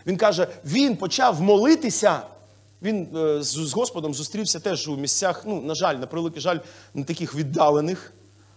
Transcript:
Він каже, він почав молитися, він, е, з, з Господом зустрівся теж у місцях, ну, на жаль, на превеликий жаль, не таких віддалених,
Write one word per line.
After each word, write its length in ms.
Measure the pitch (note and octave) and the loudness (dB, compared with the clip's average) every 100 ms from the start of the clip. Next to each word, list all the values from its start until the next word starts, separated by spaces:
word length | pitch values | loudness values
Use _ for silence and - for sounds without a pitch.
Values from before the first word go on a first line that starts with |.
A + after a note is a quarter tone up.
| - | -6
Він 100 | F#3+ | 2
каже, 300 | G#3+ E3+ F3+ - D3 | 2 4 -2 -4 -4
він 320 | G#3 C#4 F#3+ | 2 2 0
почав 440 | F#3+ - B3+ D#3+ | -2 2 2 4
молитися, 800 | F#3+ G#3 B3+ D#4+ B3+ - G3+ D3 - - - _ _ _ | 4 6 6 4 2 2 2 2 -4 -18 -20 _ _ _
він, 260 | F#3+ G#3 D#3+ D#3+ | -4 -4 -4 -2
е, 260 | D#3 D3 | 0 0
з, 40 | C#3+ | -2
з 260 | C#3+ D#3 | -4 -4
Господом 400 | F#3 B3+ F3 D#3 | -2 -4 -4 -6
зустрівся 460 | C3+ D3+ G#3 G#3 E3 | -6 -6 -6 -4 -4
теж 280 | G3+ E3+ D#3 | -2 -4 -4
у 100 | C#3 | -6
місцях, 460 | C#3 - F#3+ - G#3+ | -2 0 0 -2 -6
ну, 160 | F#3 | -6
на 140 | D3 D#3 | -4 -2
жаль, 200 | F3+ C3+ | -2 -2
на 120 | B2+ | -6
превеликий 340 | E3 E3 D#3 | -6 -6 -4
жаль, 160 | E3+ E3 - - - | -4 -4 -6 -20 -12
не 100 | D3+ | -10
таких 320 | C#3 E3 D#3+ C#3+ | -8 -6 -6 -4
віддалених, 800 | C#3+ D#3 D3+ D3 D3+ F#3 - - - _ _ | -4 4 4 4 2 -4 -10 -20 -20 _ _